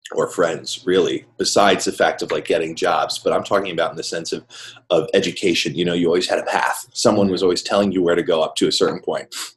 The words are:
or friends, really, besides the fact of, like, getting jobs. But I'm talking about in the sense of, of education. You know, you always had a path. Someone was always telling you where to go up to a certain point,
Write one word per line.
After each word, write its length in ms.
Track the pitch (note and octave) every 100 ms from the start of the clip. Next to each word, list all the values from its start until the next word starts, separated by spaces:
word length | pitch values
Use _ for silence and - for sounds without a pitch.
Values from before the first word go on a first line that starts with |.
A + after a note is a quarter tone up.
| - -
or 120 | D2+
friends, 540 | - E2 D#2+ - - F2+
really, 360 | F#2 D2+ C2 - -
besides 480 | F2+ G#2 G2+ F#2 -
the 60 |
fact 320 | - E2 -
of, 80 | E2
like, 120 | D#2 -
getting 300 | E2+ D#2+ D#2+
jobs. 440 | F2 D#2+ D2 -
But 120 | F#2
I'm 120 | E2+
talking 280 | - G2+ G2
about 200 | E2 D#2+
in 40 | D#2
the 40 |
sense 320 | - E2+ E2
of, 100 | E2+ - - - - -
of 180 | F2 F#2+
education. 600 | G2 F#2 - G2 E2 E2+ E2
You 100 | F2
know, 80 |
you 140 | F2 E2+
always 200 | F2+ F2+
had 120 | F2+
a 40 | -
path. 420 | F#2 - - -
Someone 360 | - A#2+ G#2+ G2
was 140 | F2+
always 180 | F#2 F2
telling 300 | - G2+ G2+
you 100 | F#2
where 140 | E2+ E2+
to 80 |
go 180 | D#2+ E2
up 140 | D#2 -
to 120 | F2+
a 40 |
certain 300 | - F2 -
point, 340 | - D#2 - - -